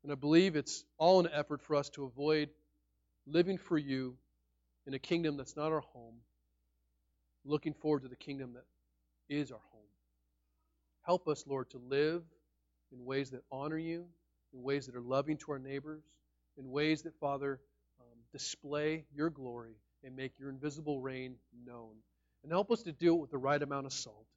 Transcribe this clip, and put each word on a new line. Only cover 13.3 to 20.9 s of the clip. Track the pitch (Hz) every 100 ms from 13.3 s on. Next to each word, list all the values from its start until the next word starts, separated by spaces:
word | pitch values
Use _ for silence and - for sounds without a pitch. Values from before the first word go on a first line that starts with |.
that | 127 _
honor | 135 147 160
you, | 165 165 175 _ _ _ _
in | 131
ways | 127 139 127
that | 123
are |
loving | 120 135 143 151
to | -
our | 139
neighbors, | 131 139 151 156 _ _ _ _ _ -
in | 131
ways | 135 156 156
that, | 165 -
Father, | 143 139 139 135 _ _ _ _
um, | 120 117 117
display | - - - 143 147 151 160 151
your | 143 160
glory | 143 127 120 113 110 _ _
and | 135 131
make | 135 _
your | 139
invisible | 135 147 143 151